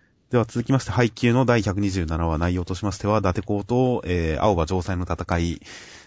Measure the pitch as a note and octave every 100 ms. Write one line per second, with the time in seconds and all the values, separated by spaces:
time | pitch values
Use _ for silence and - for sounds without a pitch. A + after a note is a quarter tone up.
0 | _ _ _ B2 A2 B2 A#2 C3+ - G2+
1 | A#2+ - A#2+ A#2+ B2 A#2+ G2 F#2+ G2+ F#2+
2 | E2 D#2+ E2 D#2+ E2+ F2+ F2 F2+ G#2 F#2
3 | G2+ G#2+ F#2+ F#2 G2 G#2 G2+ B2 B2+ A#2+
4 | - F2+ D#2+ D#2 A2 F2+ D#2 F#2 F2 F2+
5 | F2 E2+ - E2+ E2+ - - - - -